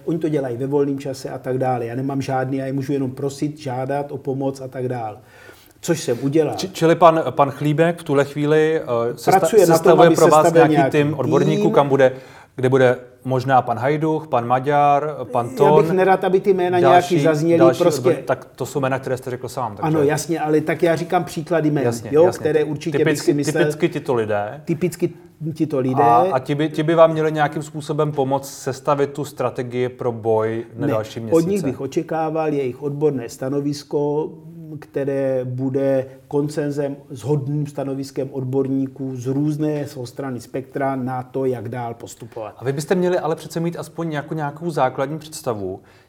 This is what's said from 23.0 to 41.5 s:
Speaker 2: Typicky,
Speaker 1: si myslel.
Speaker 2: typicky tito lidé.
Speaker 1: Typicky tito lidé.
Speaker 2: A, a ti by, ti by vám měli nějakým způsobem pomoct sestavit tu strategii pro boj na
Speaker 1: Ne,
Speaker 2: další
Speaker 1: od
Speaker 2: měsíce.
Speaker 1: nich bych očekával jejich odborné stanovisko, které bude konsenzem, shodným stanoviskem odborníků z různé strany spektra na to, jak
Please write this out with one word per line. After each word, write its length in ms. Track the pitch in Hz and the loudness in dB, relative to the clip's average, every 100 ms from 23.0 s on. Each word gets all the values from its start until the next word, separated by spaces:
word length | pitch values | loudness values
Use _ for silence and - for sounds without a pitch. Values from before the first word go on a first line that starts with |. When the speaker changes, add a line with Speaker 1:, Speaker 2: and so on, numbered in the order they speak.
| 156 | 2
Speaker 2:
Typicky, 180 | 147 - | 2 0
Speaker 1:
si 80 | |
myslel. 300 | 147 143 156 | 0 0 0
Speaker 2:
typicky 240 | 151 147 170 | 0 0 -2
tito 260 | 156 147 | -2 -2
lidé. 460 | 120 104 104 104 143 | -2 0 -2 -4 -8
Speaker 1:
Typicky 480 | 151 165 180 - 170 - - _ 156 | -6 -2 -2 -2 -6 -6 -20 _ -8
tito 240 | 151 156 143 | -4 -2 0
lidé. 220 | 131 127 | 0 4
Speaker 2:
A, 240 | 117 120 185 | 6 6 4
a 60 | 135 | 0
ti 160 | 127 | -2
by, 140 | 147 156 | -2 -2
ti 140 | 156 | 0
by 120 | 151 | 2
vám 180 | 165 160 | 6 6
měli 200 | 156 156 | 6 0
nějakým 300 | 156 147 156 | 0 0 -2
způsobem 500 | 147 156 143 151 151 | -8 -10 -6 -2 0
pomoct 360 | 147 135 139 135 | 0 0 -2 -4
sestavit 560 | - - 131 - 143 139 | -8 -8 -4 -2 0 0
tu 120 | 143 | -2
strategii 640 | 143 - 123 - 123 123 123 | -8 -4 -4 -4 -6 -2 -4
pro 240 | 123 123 | -4 -6
boj 540 | 113 110 110 110 113 117 113 | -4 0 0 0 -4 -8 -4
na 100 | 143 | -2
Speaker 1:
Ne, 60 | |
Speaker 2:
další 280 | 110 104 123 | -2 -4 -8
Speaker 1:
od 40 | |
Speaker 2:
měsíce. 260 | 113 165 165 | 0 0 2
Speaker 1:
nich 120 | 202 | -2
bych 180 | 143 127 | -4 -6
očekával 720 | 139 - 160 160 160 156 156 | -6 -6 -4 -4 -2 -2 -2
jejich 300 | 143 131 123 | -2 -4 -6
odborné 460 | 147 143 151 135 113 | -8 -2 0 0 -6
stanovisko, 1000 | - 131 143 143 143 - 151 147 147 - - 160 170 160 156 | -8 -4 -4 -4 -6 -6 -4 -2 -2 -6 -10 -18 -18 -16 -16
které 600 | - 147 139 139 135 131 | -10 -6 -4 -2 -2 -2
bude 640 | 127 127 135 135 135 135 131 - _ | -4 -4 -2 0 0 0 -2 -12 _
konsenzem, 680 | 147 147 151 147 143 139 139 - | -2 -2 -4 -4 -4 -6 -8 -14
shodným 560 | 135 123 147 127 147 147 | -10 -4 -2 -2 -4 -4
stanoviskem 640 | - 135 135 135 - 131 | -6 -6 -6 -6 -6 -6
odborníků 840 | 135 127 135 135 135 135 131 135 127 | -6 -2 -2 0 -2 -4 -6 -10 -8
z 100 | 120 | -4
různé 600 | 135 151 151 151 151 143 135 | -2 -2 -2 -2 -4 -6 -10
strany 360 | 120 - 139 120 | -12 -10 -8 -10
spektra 560 | - 139 131 151 135 135 | -10 -10 -8 -4 -4 -2
na 260 | 127 127 | -4 -6
to, 220 | 127 135 | -6 -4
jak 240 | 135 | -2